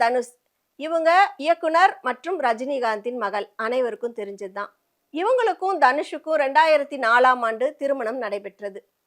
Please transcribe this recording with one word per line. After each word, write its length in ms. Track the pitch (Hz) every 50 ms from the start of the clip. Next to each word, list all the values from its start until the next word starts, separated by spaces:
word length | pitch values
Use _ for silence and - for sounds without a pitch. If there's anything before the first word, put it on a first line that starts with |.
| 233
தனுஷ் 320 | 233 247 254 233 - - _ _ _ _ _ _ _ _ -
இவங்க 320 | 277 320 330 330 320 320 339 370 403 392 392 - 269
இயக்குனர் 500 | 311 339 339 349 320 320 339 370 403 - - -
மற்றும் 360 | 254 247 - - 330 381 320 269 240
ரஜினிகாந்தின் 680 | 226 220 254 269 285 269 240 226 214 214 208 247 247 247 220
மகள், 240 | 202 196 202 202 - _ - 226
அனைவருக்கும் 520 | 226 247 262 254 233 214 208 233 240 233 233
தெரிஞ்சதுதான். 520 | 208 196 202 196 208 190 190 202 202 - _ _ _ _ _ _ _ _ -
இவங்களுக்கும் 680 | 302 359 453 523 494 - - 349 320 370 381 392 320 285
தனுஷுக்கும் 520 | 247 262 294 349 - - 302 - 320 311 302 277
ரெண்டாயிரத்தி 560 | 269 269 302 320 320 311 294 277 285 294 262 254
நாலாம் 360 | 226 233 247 254 254 254 247 240 226
ஆண்டு 200 | 226 220 247 294 302
திருமணம் 460 | - 285 277 277 269 240 214 240 262 233
நடைபெற்றது. 540 | 208 202 254 208 196 180 _ 208 202 190 196 - _ _ _ _